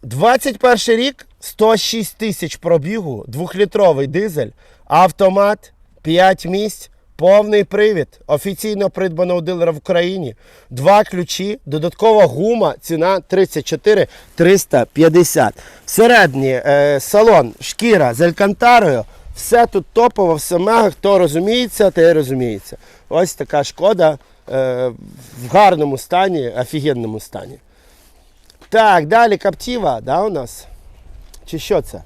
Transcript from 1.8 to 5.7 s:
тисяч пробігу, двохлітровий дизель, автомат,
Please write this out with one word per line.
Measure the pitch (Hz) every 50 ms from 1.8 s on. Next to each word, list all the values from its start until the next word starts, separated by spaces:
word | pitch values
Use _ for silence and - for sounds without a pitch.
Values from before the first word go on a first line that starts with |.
| - - - 226 214 - -
тисяч | _ 220 220 196 - - 156 -
пробігу, | - - 170 170 165 135 160 208 226 196 156 131 104 - -
двохлітровий | 110 131 170 - - 180 208 180 - 214 202 180 156 135 139
дизель, | 135 143 170 208 220 165 147 123 107 - _ _ _ _ _ _
автомат, | _ - 160 180 185 156 _ 202 190 185 196 202 202 214 208 _ -